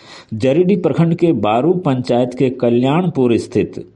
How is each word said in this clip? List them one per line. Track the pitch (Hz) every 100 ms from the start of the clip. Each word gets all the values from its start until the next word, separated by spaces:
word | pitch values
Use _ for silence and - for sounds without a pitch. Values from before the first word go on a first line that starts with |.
| - - -
जरीडी | 110 127 143 180 202
प्रखंड | 160 139 165
के | 170 170
बारू | 135 104 113 147
पंचायत | 180 160 127 123 120 127
के | - 135
कल्याणपुर | 127 120 120 131 156 180 - 123 110
स्थित | - 107 90 - -